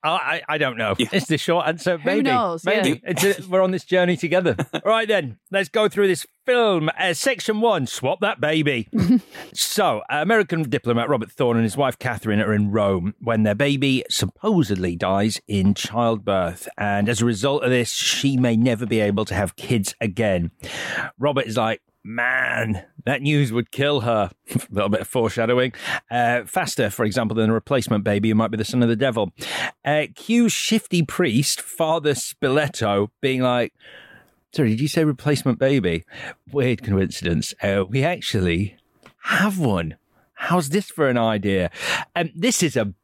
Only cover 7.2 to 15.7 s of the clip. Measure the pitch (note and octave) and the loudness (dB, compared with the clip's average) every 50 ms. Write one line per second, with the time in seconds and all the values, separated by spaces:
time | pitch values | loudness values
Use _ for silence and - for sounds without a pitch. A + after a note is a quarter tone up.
7.2 | - C4+ C4 F#3+ - - G#3+ G#3 A3+ A#3+ G#3 E3+ C3+ A#2 - - - B2+ F3 F3+ | 0 -2 -2 -2 -2 -2 -2 2 2 2 2 2 0 -4 -6 -4 -2 -2 0 0
8.2 | G3 G3+ G#3 D#3 C3+ D3+ D#3 D#3+ D3+ D3 C#3 A#2+ G#2+ _ - A3 F#3 E3+ B3 A#3 | 0 -2 0 0 -2 0 2 2 2 2 0 0 -2 _ 0 0 4 4 4 4
9.2 | - - - - - - - - - - - - G3+ E3+ B2 G#2+ - - C3 D3 | 4 -2 -20 -20 -20 -16 -6 -6 -4 -2 0 2 2 2 2 0 -4 -4 -4 -2
10.2 | D#3 F#3 A3+ A3 G3+ - E3+ E3 D#3+ C3 A2 B2+ _ A#2 A#2+ A#2 A#2 A2+ D3 B2 | 0 2 4 2 2 2 0 -2 -2 -2 -2 -2 _ 0 0 0 2 2 0 0
11.2 | A2 G2+ _ - C#3+ B2 A#2 A#2 A2+ A2 G2 C3 C#3+ C3 A#2+ _ - B2+ A#2 G#2 | -2 -6 _ 0 2 2 4 4 2 2 2 0 0 0 0 _ -4 -6 -6 -4
12.2 | - A2 G#2 G#2 A2 G#2+ G#2+ G#2 G#2 G2+ G2 A2 G#2 G2+ G2 F#2 E2+ G2 G#2 _ | -2 0 2 2 2 2 2 2 2 2 2 2 2 2 2 2 0 -4 -6 _
13.2 | - A#2 A#2 A2 G#2+ G#2+ G#2 G#2 C#3+ C#3+ C#3+ C#3 C#3 C#3 C3 B2+ - - - - | -4 -2 2 2 2 2 2 2 2 0 2 2 2 0 0 0 -2 -4 -4 -4
14.2 | - F#2+ - _ - G#3 A3 F3+ C#3+ G2 G#2 F#2 F2+ F2+ E2+ E2+ G#2 F#2 F#2+ G2 | -4 -4 -6 _ -2 2 2 2 2 2 0 -2 -2 -4 -2 -2 -2 0 2 2
15.2 | G2+ A2 G2+ - _ - G#2 G2+ F#2 G2+ | 2 0 -2 -4 _ -4 -2 2 2 2